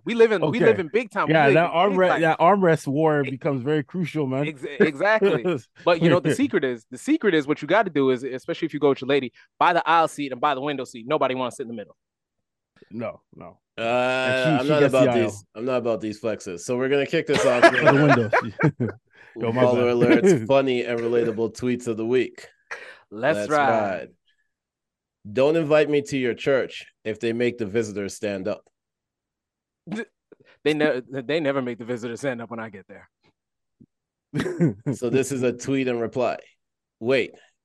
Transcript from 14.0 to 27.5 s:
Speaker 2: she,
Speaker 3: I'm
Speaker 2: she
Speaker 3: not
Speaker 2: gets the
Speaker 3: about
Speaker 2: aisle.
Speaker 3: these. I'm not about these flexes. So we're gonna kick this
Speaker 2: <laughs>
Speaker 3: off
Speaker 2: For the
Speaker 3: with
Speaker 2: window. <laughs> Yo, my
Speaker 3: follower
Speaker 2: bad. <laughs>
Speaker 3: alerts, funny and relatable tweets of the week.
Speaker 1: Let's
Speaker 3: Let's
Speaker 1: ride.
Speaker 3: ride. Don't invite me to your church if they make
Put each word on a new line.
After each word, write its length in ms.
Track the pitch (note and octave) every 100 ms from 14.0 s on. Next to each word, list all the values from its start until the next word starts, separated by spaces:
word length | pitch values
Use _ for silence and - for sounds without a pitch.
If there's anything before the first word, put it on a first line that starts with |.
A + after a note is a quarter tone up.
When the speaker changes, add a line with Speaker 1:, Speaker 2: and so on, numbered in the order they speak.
| B2+ C3 C3 C3
Speaker 2:
she, 60 | B2+
Speaker 3:
I'm 120 | A#2+
Speaker 2:
she 40 | C#3
Speaker 3:
not 100 | D3+
Speaker 2:
gets 120 | C#3+
the 60 | C3
Speaker 3:
about 60 | B2 A#2+
Speaker 2:
aisle. 60 | A2
Speaker 3:
these. 160 | G2+ -
I'm 100 | A2 B2+
not 100 | B2+
about 240 | A#2 A2
these 200 | G#2+ G#2
flexes. 400 | A2+ G#2 G2+ F2
So 160 | - B2
we're 120 | C3
gonna 180 | C#3+ C3+
kick 220 | E3 D3+
this 160 | C3+ C3+
Speaker 2:
<laughs> 0 |
Speaker 3:
off 180 | A#2+
Speaker 2:
For 60 | C3
the 220 | B2+ -
Speaker 3:
with 100 | C#3+ D3 A#2+ A2 - A#2 - D3 -
Speaker 2:
window. 140 | A2 - _
<laughs> 300 | _ - A2+
Yo, 160 | A#2
my 100 | B2
Speaker 3:
follower 320 | B2 B2 B2 A#2+ A#2+
Speaker 2:
bad. 160 | D#4+
<laughs> 0 |
Speaker 3:
alerts, 220 | F#3+ D3+ A2
funny 340 | C3+ C3+ B2
and 140 | A#2+ A#2+
relatable 560 | A#2 A#2+ A2+ G#2+ A2+ -
tweets 300 | B2+ B2 A#2+
of 100 | G#2+
the 80 |
week. 440 | A2+ B2+ G#2+ - - _ _ - - - _
Speaker 1:
Let's 260 | G#2 C3 G#2
Speaker 3:
Let's 120 | G#2
Speaker 1:
ride. 180 | D3+ C3+
Speaker 3:
ride. 380 | A2 G2+ F2 B1 _ _ _ _ _ _ _ _ _ _ _ G#2+
Don't 240 | G#2 C#3 E3
invite 340 | D3 D3+ D3
me 100 | D3
to 160 | C#3+ C#3
your 160 | B2
church 540 | G#2+ D3 C3 F2+ - - _
if 160 | A2 G#2+
they 140 | A#2
make 240 | A#2 A#2+